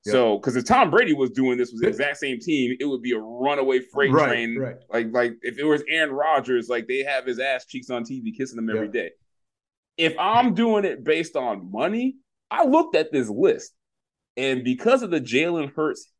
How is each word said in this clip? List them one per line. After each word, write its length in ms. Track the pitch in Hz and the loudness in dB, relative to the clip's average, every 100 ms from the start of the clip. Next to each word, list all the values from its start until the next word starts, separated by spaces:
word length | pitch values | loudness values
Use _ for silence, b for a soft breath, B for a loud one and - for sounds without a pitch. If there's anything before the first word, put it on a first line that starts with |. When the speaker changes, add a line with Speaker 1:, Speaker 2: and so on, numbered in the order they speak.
| 104 | 0
Speaker 1:
Yep. 60 | |
Speaker 2:
So, 260 | 131 117 101 | 4 4 2
'cause 160 | 127 123 | 0 -2
if 80 | |
Tom 260 | 117 254 190 | 4 4 6
Brady 220 | 190 247 | 4 4
was 180 | 143 127 | 2 0
doing 280 | 117 131 123 | 0 0 2
this 120 | 120 | -2
with 120 | 113 | 0
the 40 | 113 | -2
Speaker 1:
Yep. 80 | |
Speaker 2:
exact 220 | 107 143 147 | 0 -4 -4
same 240 | 139 120 | -6 -6
team, 340 | 131 147 123 127 | -2 0 0 -2
it 60 | 143 | -4
would 160 | 131 | -4
be 100 | 123 | -2
a 80 | 113 | -4
runaway 580 | 110 120 139 143 135 127 | -4 -4 -2 0 2 0
freight 340 | 127 143 139 | 0 0 4
Speaker 1:
Right, 140 | 151 139 | 4 4
Speaker 2:
train. 320 | 120 117 120 | 0 -2 -4
Speaker 1:
right. 180 | 123 - - | -6 -10 -4
Speaker 2:
Like, 200 | 117 113 | -4 0
like, 220 | 123 120 - | 0 0 -2
if 160 | 113 135 | -10 -2
it 60 | |
was 200 | 151 147 143 | 0 0 0
Aaron 220 | 160 151 | 0 0
Rodgers, 580 | 135 156 143 131 123 117 | 0 2 2 2 0 0
like, 200 | 120 113 | -4 -2
they 160 | 131 | -4
have 200 | 139 135 | -2 -2
his 140 | 127 117 | -2 -4
ass 280 | 135 127 - | -2 -4 -6
cheeks 220 | 131 127 | -14 -8
on 140 | 120 | -8
T 180 | 117 131 | -6 -8
V 120 | 113 | -8
kissing 260 | - 131 117 | -8 -8 -6
him 100 | 113 | -4
every 180 | 107 104 | -2 -2
Speaker 1:
Yep. 60 | |
Speaker 2:
day. 180 | 113 85 _ _ _ _ _ _ _ _ - | -4 -6 _ _ _ _ _ _ _ _ -2
If 200 | 160 160 | -2 0
I'm 360 | 190 233 247 | 2 4 2
doing 300 | 180 233 214 | 2 2 2
it 200 | 190 127 | 0 -2
based 320 | 123 156 165 151 | 0 0 0 -4
on 340 | 123 98 90 | -4 -6 -6
money, 460 | 107 165 226 262 269 _ _ - | -4 -2 0 -4 -6 _ _ -6
I 140 | 233 | 0
looked 320 | 285 311 320 156 | 4 4 2 0
at 160 | 156 | 0
this 160 | 147 110 | -2 -2
list. 440 | 107 175 - - _ _ _ _ _ _ - | 0 2 2 -4 _ _ _ _ _ _ -4
And 280 | 135 127 | -2 -2
because 400 | 123 127 226 262 | -2 0 2 2
of 80 | 214 | 2
the 80 | 160 | -2
Jalen 520 | 113 127 170 170 139 | 0 0 0 -2 -4
Hurts 380 | - 156 98 - _ | -4 -4 -4 -12 _